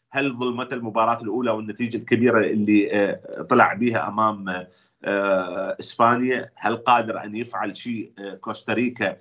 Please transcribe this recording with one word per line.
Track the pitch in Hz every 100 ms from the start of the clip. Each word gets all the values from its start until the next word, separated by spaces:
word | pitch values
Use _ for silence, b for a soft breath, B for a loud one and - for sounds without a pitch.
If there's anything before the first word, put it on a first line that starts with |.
| _
هل | 135 139 120
ظلمتها | 127 120 123 123
المباراة | 113 107 113 117
الأولى | 107 113 120
والنتيجة | 110 107 101 120 110
الكبيرة | - 113 120 110 104
اللي، | 107 104 104 101
آه، | 104 98 - - -
طلع | - 123 90
بيها | 98 120 110 85
أمام، | 104 110 104 95 90 90 b b _
آه، | 98 101 98 95 90 87 92 -
إسبانيا، | - - 117 123 127 123 95 -
هل | 104 113
قادر | 120 120 110 -
أن | 104 107
يفعل | 120 98 104 98
شيء، | 123 113 - -
آه، | 98
كوستاريكا | 95 113 104 - 110 123 - 101 -